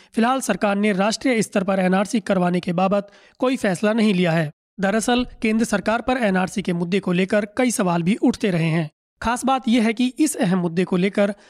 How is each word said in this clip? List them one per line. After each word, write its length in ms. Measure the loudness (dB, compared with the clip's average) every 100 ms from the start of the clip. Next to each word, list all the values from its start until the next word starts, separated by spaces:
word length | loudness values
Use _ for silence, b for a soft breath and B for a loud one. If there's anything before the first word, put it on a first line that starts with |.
| B
फिलहाल 280 | -2 0 0
सरकार 340 | -2 -2 0 0
ने 180 | 0
राष्ट्रीय 480 | 2 0 0 0 0
स्तर 220 | 0 -2
पर 160 | 0 0
एनआरसी 400 | 2 2 0 -2
करवाने 400 | 0 0 2 0
के 140 | -2
बाबत 340 | -2 0 0 -2 b b _
कोई 160 | -2 0
फैसला 380 | -2 0 0
नहीं 200 | 2 2
लिया 180 | 2 2
है। 200 | 0 -2 -6 _ -4
दरअसल 480 | -2 0 0 0 -2 -4
केंद्र 240 | -2 0 0
सरकार 360 | -2 -2 -2
पर 160 | -2 0
एनआरसी 440 | 0 0 -2 -4
के 120 | -4
मुद्दे 260 | -2 -2 -2
को 120 | 0
लेकर 360 | 0 0 0 -2 -2
कई 140 | -2
सवाल 320 | 0 0 0
भी 120 | 0 2
उठते 360 | 0 0 -2
रहे 180 | 0 0
हैं। 200 | 0 -2 -8 _ _
खास 240 | -4 -2 0
बात 220 | 0 2
यह 160 | 2
है 100 | 2
कि 200 | 0 -2 0
इस 160 | -2 0
अहम 240 | 0 0
मुद्दे 240 | 0 -2
को 140 | 0 0
लेकर 360 | 0 0 -2 -2 B